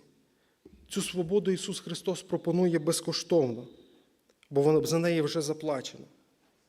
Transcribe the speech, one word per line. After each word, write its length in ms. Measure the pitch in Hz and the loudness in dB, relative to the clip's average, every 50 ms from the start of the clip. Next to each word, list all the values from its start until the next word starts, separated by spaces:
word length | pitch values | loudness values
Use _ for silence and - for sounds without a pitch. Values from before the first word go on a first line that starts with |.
| - _ _ _ _ _ _ _ _ _ _ _ - - - - - - | -20 _ _ _ _ _ _ _ _ _ _ _ -20 -20 -20 -20 -18 -10
цю 140 | - 202 175 | -6 -6 -4
свободу 480 | - - 185 170 160 202 208 170 190 | -4 -4 -4 -2 0 0 0 2 2
Ісус 300 | 185 170 - - 180 - | 0 -2 -2 -6 -8 -8
Христос 420 | - - 170 - - 165 139 - - | -8 -10 -10 -6 -4 -4 -4 -4 -4
пропонує 560 | - 175 165 - 170 165 180 180 180 165 160 | -4 -4 -2 0 0 2 2 4 4 2 2
безкоштовно, 880 | 147 170 160 - - 170 160 - - - 180 165 135 123 113 113 127 - - - - - _ _ _ _ _ _ _ _ _ _ _ - | 2 0 -2 -2 -2 -4 -4 -4 -2 2 4 4 4 4 0 -4 -8 -14 -18 -20 -20 -20 _ _ _ _ _ _ _ _ _ _ _ -4
бо 120 | 143 139 143 | 0 2 4
воно, 240 | 151 156 156 156 | 6 6 4 4
за 120 | 156 160 165 | 2 2 2
неї 240 | 170 175 170 165 147 | 2 2 2 2 2
вже 180 | 147 160 165 | 0 0 -2
заплачено. 640 | 147 147 151 156 156 156 143 127 120 - - 131 - - _ _ _ _ _ _ _ _ _ _ _ | -2 -2 -4 -4 -4 -4 -4 -4 -4 -8 -12 -16 -20 -20 _ _ _ _ _ _ _ _ _ _ _